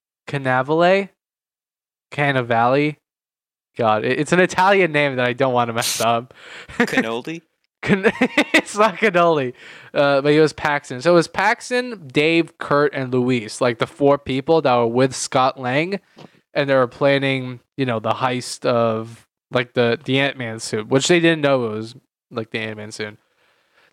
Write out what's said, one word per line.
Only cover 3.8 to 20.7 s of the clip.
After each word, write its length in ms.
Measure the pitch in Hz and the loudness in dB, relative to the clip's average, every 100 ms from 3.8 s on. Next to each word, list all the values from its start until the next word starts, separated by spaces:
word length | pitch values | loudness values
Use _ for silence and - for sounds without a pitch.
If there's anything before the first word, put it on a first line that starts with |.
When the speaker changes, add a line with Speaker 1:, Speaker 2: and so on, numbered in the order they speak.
| 113 107 120 | 0 0 0
Speaker 1:
it, 140 | 131 | -2
it's 120 | 147 | 0
an 80 | 175 | 2
Italian 520 | 180 - 190 196 170 | 2 2 2 4 2
name 240 | 147 143 127 | 2 0 0
that 80 | 123 | -2
I 60 | |
don't 200 | 123 135 | 0 0
wanna 200 | 123 117 | 2 0
mess 280 | 113 120 - | -2 -4 -2
up. 320 | 113 117 123 - - | 0 0 -4 -20 -20
<laughs> 140 | - - - | -20 -12 -2
Speaker 2:
Cannoli? 640 | 247 175 113 117 - 165 _ _ _ - | 0 0 -2 -6 -8 -14 _ _ _ -10
Speaker 1:
Can-, 220 | - 196 202 | 0 2 2
<laughs> 60 | - 254 - - 320 | 0 -2 0 2 0
it's 200 | - 202 | 0 0
not 200 | 214 170 | 0 2
Cannoli. 580 | 214 175 170 151 127 - - - - | 0 2 2 2 -2 -8 -20 -20 -8
Uh, 280 | 147 143 139 | 0 2 2
but 100 | 147 | 4
he 80 | 151 | 4
was 140 | 156 | 4
Paxton. 480 | - 151 147 - 127 | 2 -4 -4 -6 -4
So 100 | 156 | 4
it 40 | 175 | 4
was 120 | 156 | 2
Paxton, 800 | - 202 233 - 247 247 214 139 | 0 0 -2 -4 -4 -6 -12 -4
Dave, 500 | 147 156 165 165 - | 0 2 2 -2 -6
Kurt, 360 | - 143 147 139 | -2 0 0 -2
and 180 | 127 | -2
Luis, 480 | 127 123 123 107 - | 0 0 0 -2 -2
like, 160 | 127 117 | -2 0
the 100 | 123 | -6
four 300 | - 139 143 | 0 2 2
people 440 | - 131 131 160 | 0 -4 2 2
that 120 | 143 123 | 4 2
were 120 | 117 | 2
with 280 | 120 131 - | 2 0 -2
Scott 440 | - 135 131 135 | -2 0 0 -2
Lang, 400 | 123 135 175 196 _ - - _ _ - | -4 -2 -2 -6 _ -20 -20 _ _ -4
and 140 | 139 | 2
they 40 | 135 | 2
were 120 | 120 | 2
planning, 720 | - 139 139 135 135 127 120 _ - | 0 2 2 0 -4 -6 -12 _ -6
you 80 | 127 | -2
know, 140 | 113 | -2
the 140 | 110 | -2
heist 520 | - 131 127 - - 135 | -2 -2 -4 -8 -6 0
of, 640 | 120 117 110 113 113 _ _ _ | 2 0 -2 -8 -16 _ _ _
like, 220 | 120 123 | -4 -2
the, 260 | 123 117 120 | 0 0 0
the 160 | 131 135 | -2 0
Ant-Man 400 | 139 131 113 113 | 0 -4 -10 -10
suit, 280 | - | -6